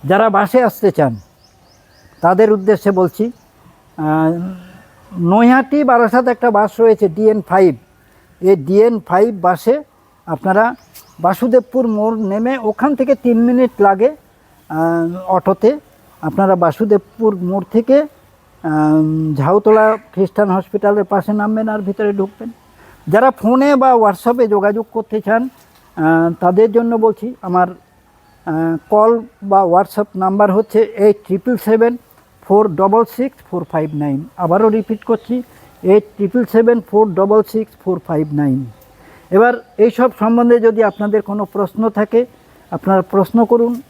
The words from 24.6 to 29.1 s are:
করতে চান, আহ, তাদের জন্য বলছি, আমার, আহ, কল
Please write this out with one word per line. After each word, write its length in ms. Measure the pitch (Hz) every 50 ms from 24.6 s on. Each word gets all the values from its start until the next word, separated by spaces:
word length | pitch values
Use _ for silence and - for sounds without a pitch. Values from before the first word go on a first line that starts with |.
| 190 208 202 226 220 _
করতে 300 | _ 226 220 _ - 214
চান, 280 | - 202 220 226 247 262 _ _ _ _ _ _ _ _ _
আহ, 380 | - 160 156 165 165 165 165 165 -
তাদের 320 | - 180 185 190 220 233
জন্য 240 | 202 233 233 233 233
বলছি, 400 | 226 220 226 214 _ 214 240 247 _
আমার, 260 | - 185 180 180 180 180
আহ, 1080 | 185 - _ _ _ _ _ _ _ _ _ _ _ _ _ 175 160 160 165 165 165 151 _ _
কল 320 | 214 208 214 226